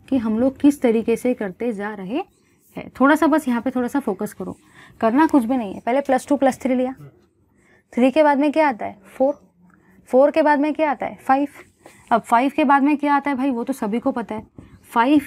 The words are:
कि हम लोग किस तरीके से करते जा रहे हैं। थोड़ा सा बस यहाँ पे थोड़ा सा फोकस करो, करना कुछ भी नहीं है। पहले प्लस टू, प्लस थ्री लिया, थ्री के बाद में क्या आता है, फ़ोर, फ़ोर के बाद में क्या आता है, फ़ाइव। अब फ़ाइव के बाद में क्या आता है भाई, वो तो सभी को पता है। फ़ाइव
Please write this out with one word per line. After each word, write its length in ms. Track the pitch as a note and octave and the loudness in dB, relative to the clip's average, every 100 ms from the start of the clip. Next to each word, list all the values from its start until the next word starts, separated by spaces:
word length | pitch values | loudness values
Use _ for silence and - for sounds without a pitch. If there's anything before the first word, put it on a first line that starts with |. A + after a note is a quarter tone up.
| - | -4
कि 100 | C4 | -4
हम 200 | A3 A3 | -2 0
लोग 200 | C4 C4 | -2 2
किस 200 | C#4+ C#4+ | 2 2
तरीके 340 | B3 A3+ A3+ A3+ | 0 0 0 -2
से 160 | B3 | -2
करते 380 | B3 G3+ F3+ A#3+ | -4 -6 -6 -6
जा 200 | G3 G#3 | -6 -8
रहे 220 | G#3 F#3 C4+ | -10 -8 -8
हैं। 760 | G4+ _ _ _ _ - - - | -8 _ _ _ _ -16 -10 0
थोड़ा 160 | C4+ | 4
सा 120 | D4+ D#4+ | 4 4
बस 200 | D4+ C4 | 2 0
यहाँ 120 | A#3+ | -2
पे 80 | C4 | -2
थोड़ा 180 | B3+ A#3+ | -4 -4
सा 120 | C#4+ | -4
फोकस 320 | B3+ G3 G#3 | -4 -6 -8
करो, 240 | - F#3 - _ - - - | -10 -12 -14 _ -20 -20 -4
करना 260 | A#3+ B3+ - | 0 2 4
कुछ 180 | D4 | 2
भी 120 | A3 C4 | 0 -4
नहीं 160 | G#3 | -6
है। 60 | G3 | -8
पहले 200 | - C4 | -4 -2
प्लस 260 | C#4 C4 - | 0 -2 0
टू, 80 | C#4+ | 0
प्लस 220 | C4+ - | 0 0
थ्री 140 | B3+ | -4
लिया, 200 | B3+ B3+ C4+ - _ _ _ _ _ _ _ _ | -2 -4 -8 -20 _ _ _ _ _ _ _ _
थ्री 180 | - C4 | 0 2
के 120 | C#4+ | 4
बाद 160 | D4 C#4 | 2 4
में 120 | D4+ | 0
क्या 160 | D#4 D4+ | 2 0
आता 180 | G#3+ G3 | -2 -10
है, 100 | G3+ - | -12 -12
फ़ोर, 320 | - C4+ D4 _ _ _ _ _ _ - | -2 -2 -2 _ _ _ _ _ _ 0
फ़ोर 200 | B3+ D4 | 4 4
के 120 | D#4+ | 4
बाद 180 | D4 D4 | 2 2
में 120 | D4+ | 0
क्या 160 | D4 D4+ | 0 -2
आता 160 | C4 - | -2 -8
है, 120 | G3+ | -8
फ़ाइव। 300 | - C4+ C#4+ - - _ - - - | 0 0 0 -8 -20 _ -20 -14 -2
अब 80 | A#3 | -2
फ़ाइव 320 | - A#3 C4+ D4 | 2 0 2 0
के 80 | |
बाद 180 | C#4+ C#4 | 2 4
में 140 | C#4 D4 | 2 0
क्या 180 | D4 | 0
आता 160 | C#4+ C#4+ | 0 -2
है 60 | C4 | -4
भाई, 140 | C#4 | -4
वो 140 | A#3 | -4
तो 80 | B3 | -6
सभी 260 | C4 G#3+ A#3 | -6 -4 -4
को 140 | C#4 | -4
पता 220 | B3 G3+ | -4 -8
है। 120 | G#3+ - - - - - | -12 -14 -20 -20 -20 -4
फ़ाइव 340 | A#3 B3 D4+ | 0 2 2